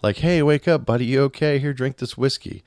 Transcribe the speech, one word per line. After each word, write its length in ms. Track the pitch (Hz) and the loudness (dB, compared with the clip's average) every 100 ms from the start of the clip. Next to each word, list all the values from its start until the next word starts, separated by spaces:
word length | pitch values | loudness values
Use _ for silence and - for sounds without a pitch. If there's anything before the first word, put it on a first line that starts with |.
like, 160 | 107 101 | -2 0
Hey, 240 | 165 175 | 2 2
wake 260 | 147 147 - | 4 2 2
up, 180 | 156 - | 0 2
buddy. 200 | 117 120 | 0 2
You 160 | 135 | 2
okay? 360 | 139 - 151 143 | 0 0 -2 0
Here, 140 | 143 | -2
drink 240 | 131 127 135 | -4 -6 -6
this 200 | 131 - | -10 -2
whiskey. 460 | 135 - - - | -2 -2 -10 -16